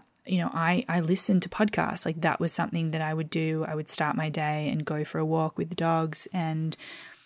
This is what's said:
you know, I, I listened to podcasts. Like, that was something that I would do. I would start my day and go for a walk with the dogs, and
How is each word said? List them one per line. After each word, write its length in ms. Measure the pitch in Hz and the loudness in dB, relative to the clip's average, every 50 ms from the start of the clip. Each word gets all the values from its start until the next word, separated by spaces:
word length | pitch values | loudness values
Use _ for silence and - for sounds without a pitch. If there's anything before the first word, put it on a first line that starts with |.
| - _ _ _ - | -6 _ _ _ -6
you 140 | - 185 180 | 0 0 0
know, 120 | 170 - - | 0 0 0
I, 300 | 165 165 165 180 175 - - | 0 2 2 2 2 0 0
I 100 | 165 175 | 0 0
listened 440 | 165 160 185 196 - - 202 180 - | 2 2 4 4 4 4 4 4 2
to 60 | 180 | 2
podcasts. 560 | - - 214 208 - - 160 - - - - | 0 2 2 2 2 2 0 0 0 0 0
Like, 140 | 165 160 165 | -2 -2 0
that 200 | 156 165 - - | 0 0 2 2
was 100 | 180 170 | 2 2
something 400 | - - - - 170 170 165 160 | 2 2 0 0 0 -2 -2 0
that 100 | 156 160 | -2 -2
I 120 | 156 156 156 | -2 -2 -2
would 160 | 160 160 156 | -2 -2 -2
do. 360 | - 160 160 160 160 156 156 | 0 0 0 0 0 0 -2
I 100 | 156 156 | -2 -4
would 140 | 156 156 - | -4 -2 -2
start 280 | - - 160 151 147 - | 0 0 2 0 0 0
my 100 | 156 156 | -2 -2
day 400 | 147 165 156 151 151 151 151 143 | 0 0 0 0 0 0 -2 -2
and 160 | - 151 151 | -2 -2 -2
go 220 | - 156 151 151 | -2 -2 -2 -2
for 140 | - - 160 | -2 -2 -2
a 60 | 160 | 0
walk 320 | 156 160 160 160 156 - - | 2 2 2 2 0 -2 -4
with 120 | 165 160 | -4 -4
the 60 | 175 | -2
dogs, 520 | - 170 165 165 165 160 160 151 - - - - | -2 0 2 2 2 2 0 -2 -4 -6 -4 -4
and 420 | 185 165 160 160 156 160 160 156 - - - - - - - - - - | -2 -2 0 0 -2 -2 -2 -4 -6 -10 -14 -16 -16 -18 -20 -20 -20 -20